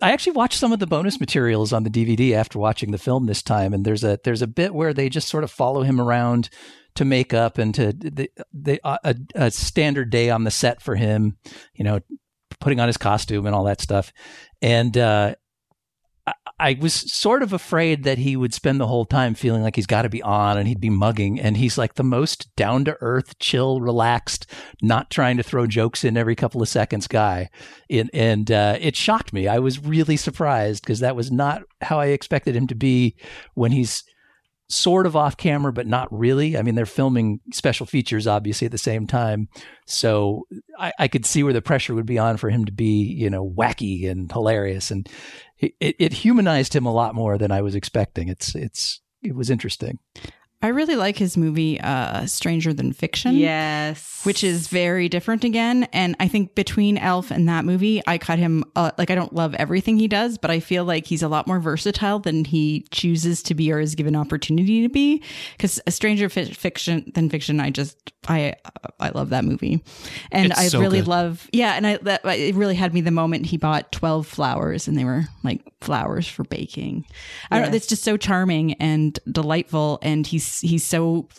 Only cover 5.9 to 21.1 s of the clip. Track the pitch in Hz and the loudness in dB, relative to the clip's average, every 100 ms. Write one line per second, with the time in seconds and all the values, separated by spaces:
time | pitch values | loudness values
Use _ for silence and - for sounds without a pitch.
5.9 | 127 120 120 120 120 117 - - - _ | 2 2 2 2 2 0 -6 -20 -20 _
6.9 | - 139 131 127 113 113 - 107 104 107 | -2 2 2 2 2 2 2 0 2 0
7.9 | 139 160 143 135 - - 143 147 139 151 | 0 -6 -6 -8 -10 -16 -8 -2 -2 -2
8.9 | 139 156 120 139 214 120 - - - 151 | -4 -2 -2 -4 -2 0 0 -2 0 2
9.9 | 139 120 120 117 113 110 - 123 120 - | 0 0 2 2 2 0 0 0 0 -2
10.9 | 107 110 107 104 - - - - - 104 | 0 2 2 2 -2 -16 -20 -18 -4 -2
11.9 | 104 - 95 _ _ - - 143 123 120 | -2 -4 -18 _ _ -20 -4 0 2 2
12.9 | 113 104 104 - 104 101 101 101 98 - | 0 0 0 0 -2 0 2 2 0 0
13.9 | 101 - - - - - - 117 117 120 | 0 -2 -8 -20 -20 -20 -2 2 4 4
14.9 | 117 117 104 104 - _ _ _ _ _ | 2 4 4 2 -2 _ _ _ _ _
15.9 | _ _ _ - - - - 156 131 160 | _ _ _ -10 -10 -12 -2 0 2 0
16.9 | - - - 208 262 233 185 - 165 165 | -2 -4 -2 2 2 0 -4 -2 0 2
17.9 | 151 135 131 135 131 123 - 147 135 117 | 2 0 0 0 0 -2 -2 0 0 2
18.9 | 120 113 143 123 107 123 113 110 113 95 | 0 2 2 2 0 0 2 0 0 0
19.9 | 110 117 113 107 104 104 101 104 110 110 | 0 0 -2 0 2 2 2 0 0 2
20.9 | 101 107 | 2 2